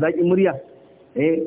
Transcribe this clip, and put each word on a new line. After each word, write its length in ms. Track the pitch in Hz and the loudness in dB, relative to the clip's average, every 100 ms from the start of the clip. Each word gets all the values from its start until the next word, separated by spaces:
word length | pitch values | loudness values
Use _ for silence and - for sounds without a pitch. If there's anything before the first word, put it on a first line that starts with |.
| 160 | 0
zaƙin 220 | 175 175 | 0 0
murya, 240 | 190 190 131 - - - - - - | 2 2 -2 -10 -20 -20 -20 -12 -2
eh, 240 | 151 160 | 0 0